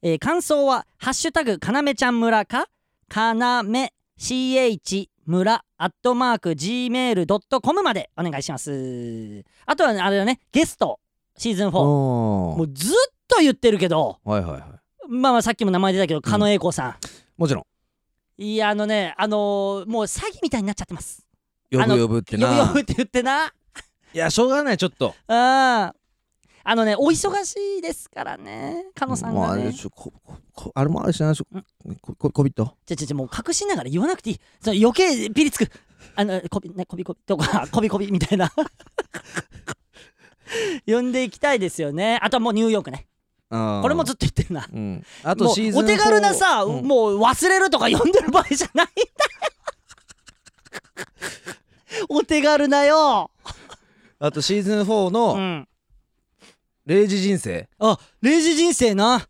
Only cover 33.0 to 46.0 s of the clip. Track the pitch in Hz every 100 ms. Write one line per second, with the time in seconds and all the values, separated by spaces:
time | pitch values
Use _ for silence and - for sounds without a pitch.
33 | 147 147 131 - 226 339 403 320 127 156
34 | 262 370 - 190 _ _ 214 196 220 240
35 | 370 262 214 226 294 - 226 - _ _
36 | - - 208 185 175 - 185 190 180 175
37 | 185 - _ 180 147 - 127 - 214 214
38 | 196 190 - 202 180 - 302 _ - -
39 | - - - - - - - - _ -
40 | - _ _ _ - 453 427 311 - 226
41 | 247 254 254 - 294 262 185 - 151 147
42 | 208 233 202 247 226 214 226 220 151 131
43 | - _ _ _ _ 113 110 104 240 330
44 | 262 262 - - - 165 - - 104 92
45 | - - 147 185 240 196 220 214 220 415